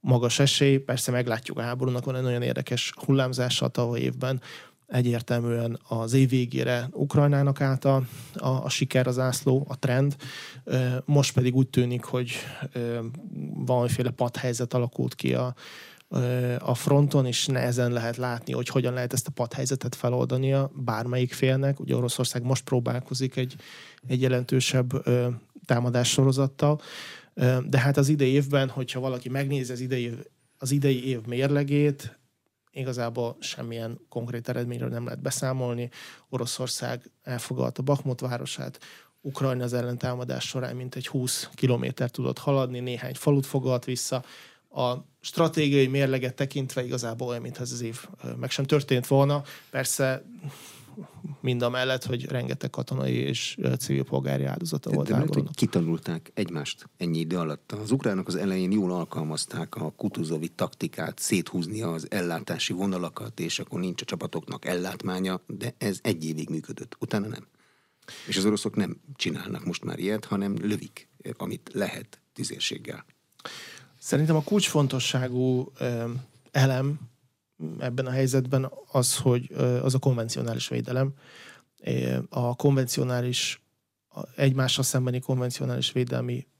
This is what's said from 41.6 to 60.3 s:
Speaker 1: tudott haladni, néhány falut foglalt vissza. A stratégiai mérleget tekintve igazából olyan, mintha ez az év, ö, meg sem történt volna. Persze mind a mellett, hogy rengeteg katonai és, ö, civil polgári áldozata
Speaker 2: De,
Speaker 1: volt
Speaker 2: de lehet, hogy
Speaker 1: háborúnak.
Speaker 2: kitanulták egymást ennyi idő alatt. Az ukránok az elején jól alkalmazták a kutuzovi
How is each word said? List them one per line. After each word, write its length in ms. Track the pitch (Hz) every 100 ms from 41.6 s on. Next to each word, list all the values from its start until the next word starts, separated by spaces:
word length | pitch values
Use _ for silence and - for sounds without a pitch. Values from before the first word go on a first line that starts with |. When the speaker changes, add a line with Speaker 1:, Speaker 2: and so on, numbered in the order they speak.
| 127 123 127 - 127
Speaker 1:
tudott 260 | - 127 131
haladni, 420 | - 139 127 123
néhány 340 | 123 120 131
falut 320 | 131 - 143 135
foglalt 380 | 139 131 123
vissza. 400 | - 127 - 127 - - - _ _
A 240 | 139 123 127 - _
stratégiai 680 | - - 165 165 147 139 131
mérleget 480 | 139 135 131 127
tekintve 500 | - 139 143 131 -
igazából 440 | 123 127 120 117 127
olyan, 140 | 120
mintha 200 | 123 143
ez 100 | 123
az 80 | 120
év, 260 | 120 120 - -
ö, 120 | 123
meg 160 | 120 131
sem 140 | -
történt 420 | 135 151 139 127 127
volna. 360 | 139 139 143 139 - -
Persze 540 | 139 127 - 135 131 - 240 143 - - - - - - - 165 139
mind 220 | 131 123
a 80 | 120
mellett, 340 | 123 131 131
hogy 200 | - 120 131
rengeteg 440 | 127 127 135 135
katonai 440 | - 127 131 135
és, 420 | 123 135 120 - -
ö, 140 | 127
civil 300 | 131 - 139
polgári 400 | - - - 69
áldozata 440 | 67 - - - -
Speaker 2:
De, 60 |
Speaker 1:
volt 140 | 71 73
Speaker 2:
de 40 |
lehet, 140 | - 151
hogy 80 | 147
Speaker 1:
háborúnak. 240 | - -
Speaker 2:
kitanulták 720 | - 92 82 82 - 82 -
egymást 540 | - 87 85 - - - _
ennyi 220 | 85 82
idő 200 | 80 90
alatt. 340 | 80 73 -
Az 180 | 104 107
ukránok 380 | 131 123 95 92
az 80 | 87
elején 360 | 95 95 90
jól 200 | 104 92
alkalmazták 840 | 90 82 82 78 78 - - 82
a 160 | - 80
kutuzovi 580 | - 101 - 80